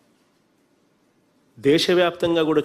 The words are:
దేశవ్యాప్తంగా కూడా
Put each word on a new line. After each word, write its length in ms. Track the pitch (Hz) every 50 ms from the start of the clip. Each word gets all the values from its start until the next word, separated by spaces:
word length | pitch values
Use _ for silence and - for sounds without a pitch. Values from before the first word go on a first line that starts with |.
| _ _ _ _ _ _ _ _ _ _ _ _ _ _ _ _ _ _ _ _ _ _ _ _ _ _ _ _ _ _ _ -
దేశవ్యాప్తంగా 840 | 110 139 151 165 - - 180 180 180 170 170 - - 170 170 165 160
కూడా 180 | 151 156 151 143